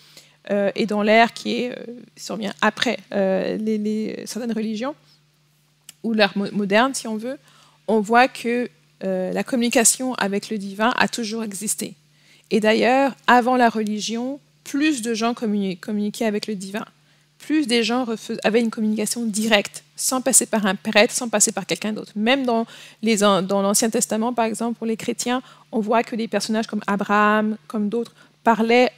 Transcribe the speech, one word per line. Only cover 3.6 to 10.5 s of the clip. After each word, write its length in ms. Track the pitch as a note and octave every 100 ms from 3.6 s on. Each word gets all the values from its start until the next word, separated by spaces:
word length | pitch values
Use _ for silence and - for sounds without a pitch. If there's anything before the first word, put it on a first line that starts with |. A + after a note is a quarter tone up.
| A3 G#3+
les, 460 | G#3 G#3+ G#3+ - -
certaines 280 | G#3+ A#3+
religions, 420 | A3 A3 G#3+ B3+ D#4 _ _ _ _ _ _ _ _ - -
ou 100 | A3+
l'ère 220 | A3 G3 G3
mo-, 160 | G3+
moderne, 420 | G3+ G3+ G#3 C4+
si 140 | B3+ A3+
on 100 | G#3+
veut, 200 | A#3+ C#4 _ _ _ _ -
on 120 | A3
voit 280 | G3+ A#3 C4
que, 420 | - A#3 A#3+ A#3+ _ _ -
euh, 280 | F#3+ F#3 F#3
la 120 | F#3
communication 720 | G3+ B3+ A#3+ B3 A3 - B3+ A#3+
avec 340 | G3+ G3+
le 80 | -